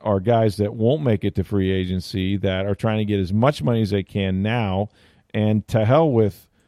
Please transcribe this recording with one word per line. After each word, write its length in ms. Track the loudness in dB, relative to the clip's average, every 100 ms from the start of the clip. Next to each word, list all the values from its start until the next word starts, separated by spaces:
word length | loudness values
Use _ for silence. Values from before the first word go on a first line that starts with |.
are 180 | -2 0
guys 380 | 2 2 2 0
that 160 | -4
won't 280 | 0 0 2
make 220 | 0 0
it 100 | -2 -4
to 80 |
free 280 | -2 0 0
agency 640 | 0 -2 -4 -6 -4 -2 -2
that 300 | -2 -2 -4
are 80 |
trying 240 | -2 -2 -2
to 80 | 0
get 120 | -2
as 140 | 0
much 300 | 2 2 0
money 180 | -2 0
as 100 | 0
they 120 | -2
can 400 | -2 -4 -2 -2
now, 480 | -2 -2 -2 -2 -4 _ _ _ _
and 340 | -2 0 0 0
to 180 | 0 4
hell 240 | 4 4
with, 360 | 4 2 -2 _ _